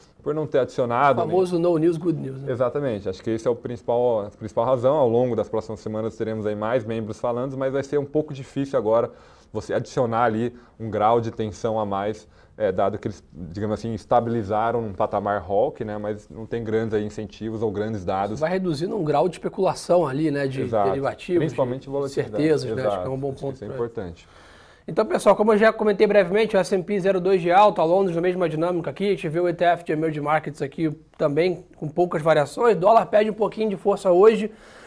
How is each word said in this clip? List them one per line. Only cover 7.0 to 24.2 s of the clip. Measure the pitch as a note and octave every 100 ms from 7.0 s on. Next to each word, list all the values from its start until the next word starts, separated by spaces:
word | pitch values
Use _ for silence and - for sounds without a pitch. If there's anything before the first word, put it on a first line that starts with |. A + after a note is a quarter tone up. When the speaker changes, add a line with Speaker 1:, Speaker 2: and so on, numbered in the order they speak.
| G#2+ G#2+
Speaker 1:
falando, | B2 A#2+ C3+ C3
mas | C3+
vai | C3+
ser | C3+ D3
um | C#3+
pouco | D3+ D3+
difícil | C3+ C3 C#3 C3+ C3+
agora | G#2+ A2+ A#2 - - - _
você | G#2+ -
adicionar | G#2 A#2+ - A#2+ A2+
ali | A#2+ A2 A#2+ A#2+ - -
um | A2
grau | G2+ G#2+ A#2+
de | A2+
tensão | A2+ A2 F#2+ A#2 A2
a |
mais, | G#2 G2 G#2 G#2+ - _ _ -
é, | G#2
dado | F#2 G2+ G#2+
que | A2+
eles, | G2+ -
digamos | D2 F2 G2 G#2+ G#2+
assim, | A#2
estabilizaram | A2 - B2+ A#2 A#2 G2 G#2+ A2+ B2
um | A2
patamar | F#2 - G#2 G2+ G2+
hawk, | E2+ G2+ C#3 -
né, | G#2+ G#2
mas | G#2 G#2 -
não | D2+ A2
tem | A#2
grandes | A2 A2 A2+
aí | G#2+
incentivos | G#2+ G#2+ G#2 - A2 A2
ou | A2
grandes | G2+ G#2+ G#2+
dados. | F2+ F#2+ G2+ A2
Speaker 2:
Vai | D#3+
reduzindo | F#3 F#3 C#3 F3+ A3
um |
grau | D3+ C#3+ F3+
de | -
especulação | F#3 - F#3 D3 - F3+ D3+
ali, | C3+ D#3
né, | C#3+ C#3
de | C3+
Speaker 1:
Exato. | B2+ A2 G2
Speaker 2:
derivativos, | A2+ C3+ G#2+ - F3
Speaker 1:
Principalmente | D#3 B2 B2 C3
Speaker 2:
de | C3+
Speaker 1:
volatilidade. | C#3 C#3 C#3 B2 G#2+
Speaker 2:
certezas, | D#3 C#3+ B2+
né, | A2
acho | B2+
Speaker 1:
Exato. | G2
Speaker 2:
que | F2+
é |
um | C3+
bom | C#3
Speaker 1:
Acho | C3
que |
Speaker 2:
ponto | C#3 C3
Speaker 1:
isso |
é | G#2
Speaker 2:
pra | C3
Speaker 1:
importante. | A#2 A#2 F2+ E2